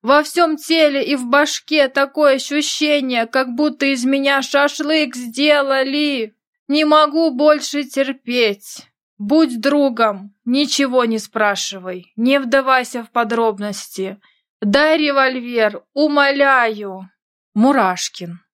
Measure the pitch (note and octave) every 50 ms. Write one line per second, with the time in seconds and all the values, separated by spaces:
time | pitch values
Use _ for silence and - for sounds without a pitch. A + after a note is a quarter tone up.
0 | G3+ A3+ C#4 D4+ D4+ D4+ - F4 F4 D#4+ D#4 D4 - - D#4+ E4 D#4 D4 C#4 C#4
1 | - - C#4+ C4 B3+ A#3+ B3+ C#4+ D4+ D4 - - _ - D4+ D4+ C#4 C4 C4+ C#4
2 | C#4 C#4 _ D4+ D4+ C#4+ C4+ C4 - - C#4+ D4+ D4 - - - D4+ D4+ D4 D4
3 | C4 C4 B3 A#3 A3+ A3+ - C4 C4 B3 A#3+ B3 D4+ D4+ D4+ _ C#4+ C#4 C4+ B3
4 | A#3+ C4 C#4 C#4 C#4 C#4 C#4 C#4 C4 - - C#4 C#4+ C#4+ C#4+ - D4+ D4 D#4 D#4
5 | D4+ B3 - B3 B3 A#3 A3+ B3+ C#4+ D4+ D4 D4 C#4 C4+ C4+ C4+ C4 C#4 C#4 D4
6 | D4+ D4 C#4 B3+ A3 G#3+ _ _ _ _ _ _ _ - C#4 D4+ D#4 D4+ D4+ D4+
7 | D4+ D4 D4 D#4+ E4 D#4+ B3+ B3 D4 D4+ D4+ D4 D4+ - - C#4+ C#4+ B3+ - C#4
8 | C4+ C4 C4 C4 _ A#3+ A#3+ B3 A#3 G#3+ G3+ G3+ - - - - - _ _ _
9 | _ _ _ _ G#3 G3+ C#4+ D#4+ D#4+ C4 B3 A3+ G#3+ C#4 C#4+ D4 C#4+ C4+ A#3 A3
10 | A#3 G#3+ G3+ F#3+ G3+ - _ _ _ A#3 B3 C#4 D4 - - - C#4+ C4 B3+ B3+
11 | A#3+ A3+ A3+ A3 A3 - _ A3+ G#3+ G#3 G3+ F#3 - - G3 F#3+ F3+ F#3 F#3 F#3
12 | F3 _ _ G#3+ A#3 B3+ C#4 C#4+ C4+ A#3+ C4+ C4+ C4 C4 C4 B3+ B3 - - A#3+
13 | A3+ - _ A#3 A#3 G#3 A#3 A3+ A3+ A3+ G#3+ G3 G#3 G#3 G3+ - - - - -
14 | F#3+ F#3+ G3+ - _ _ _ _ _ _ _ _ G#3+ G3+ G3+ C#4 D4+ D#4 D#4 D#4
15 | D4+ D4 C#4 C4+ C4 C4 C4 B3+ A#3+ A#3+ A#3+ A#3 A3 G#3+ G#3 - _ _ _ C#4
16 | D4+ D4+ C#4+ D4 C#4+ C#4 C#4 C#4 C#4 C#4 C4+ B3+ A#3+ A3+ A3 G#3 G#3 G3 F#3 F#3+
17 | F#3+ F#3 _ _ _ _ _ _ _ _ _ G#3 A3+ C4+ C#4 C4+ G#3 F#3 F3+ E3+
18 | - - - - F3+ E3+ E3+ F3 _ _